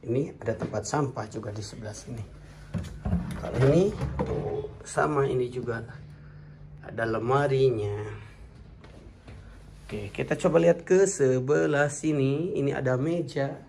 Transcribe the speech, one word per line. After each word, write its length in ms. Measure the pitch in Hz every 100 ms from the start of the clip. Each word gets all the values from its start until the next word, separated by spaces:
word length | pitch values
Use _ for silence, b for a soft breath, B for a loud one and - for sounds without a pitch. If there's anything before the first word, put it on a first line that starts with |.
Ini 320 | 127 123 170
ada 240 | - - -
tempat 240 | - 107
sampah 480 | 110 147 135 123 107
juga 240 | 107 110
di 80 | 101
sebelah 320 | 104 - 107
sini. 320 | 101 - 117 101 - B B B - - - - - - -
Kalau 200 | - 120 135
ini 240 | 156 202 - 139 -
tuh 480 | - - - - - -
sama, 480 | - - 151 143 135
ini 160 | 127 120
juga 320 | 127 117 117 117 - B B B B B B B -
ada 240 | - 104 113
lemarinya. 960 | 110 117 135 143 135 131 110 104 104 107 107 B B B - - - - - - - - B B B B - -
Oke, 240 | 107 101
kita 240 | - 127
coba 240 | 151 180 165
lihat 240 | 170 170
ke 240 | - 185 190
sebelah 800 | - 135 127 127 151 160 143 143
sini. 720 | 147 156 147 135 143 180 -
Ini 240 | 139 139
ada 160 | 131 127
meja. 640 | 147 170 139 143 139 160